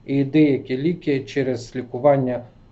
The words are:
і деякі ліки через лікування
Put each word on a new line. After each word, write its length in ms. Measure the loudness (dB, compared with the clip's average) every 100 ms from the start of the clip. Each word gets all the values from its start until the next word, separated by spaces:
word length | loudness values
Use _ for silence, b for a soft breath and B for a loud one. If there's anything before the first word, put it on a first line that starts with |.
| -4
і 180 | 0
деякі 540 | 2 4 4 2 -2 -2
ліки 420 | -2 -2 -2 -2
через 560 | -2 -4 -2 -4 -6 -10
лікування 680 | -10 0 2 4 2 -4 -8 -20 -20